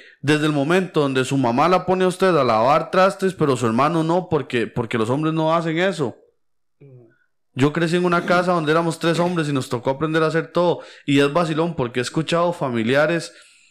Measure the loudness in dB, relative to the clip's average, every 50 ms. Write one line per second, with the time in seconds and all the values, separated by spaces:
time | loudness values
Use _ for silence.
0 | -18 -20 -18 _ 0 2 2 2 2 0 0 0 0 2 2 0 0 0 0 0
1 | 0 0 0 -2 -2 0 0 0 0 2 2 2 2 2 2 2 2 0 0 2
2 | 0 0 0 2 2 2 4 4 4 4 4 4 4 4 2 2 0 0 2 2
3 | 2 2 2 0 -4 -4 -2 0 0 0 0 2 0 0 2 2 2 2 0 0
4 | 0 0 0 -2 -2 -2 -2 -4 -2 -2 -2 -2 -2 -2 -4 -6 -6 -2 -2 -2
5 | 0 0 -2 -2 -2 -2 -2 0 0 0 0 0 0 -2 -2 0 0 0 -2 -2
6 | -4 -6 -6 -10 _ _ _ _ _ _ _ _ _ _ _ _ -20 -20 -20 -20
7 | -20 _ _ _ _ _ _ _ _ _ -2 0 0 0 2 0 -2 0 0 0
8 | 0 0 0 0 0 2 0 2 2 2 0 0 0 0 0 0 0 -2 -4 -2
9 | -2 -2 0 0 0 -2 -2 -2 -4 -2 -4 -4 -4 -4 -6 -4 -2 -4 -4 -2
10 | -2 -2 0 0 0 0 0 -2 -4 -2 -2 0 0 0 0 -2 -6 -14 -20 -10
11 | -4 0 2 2 2 2 2 0 0 0 -2 -2 -2 -2 -4 -4 -6 -4 -4 -6
12 | -6 -4 -4 -6 -4 -2 -2 0 0 -2 -2 -4 -4 -4 -2 -2 -2 0 2 2
13 | 2 0 0 -4 -6 -8 -16 -20 -20 _ _ _ _ _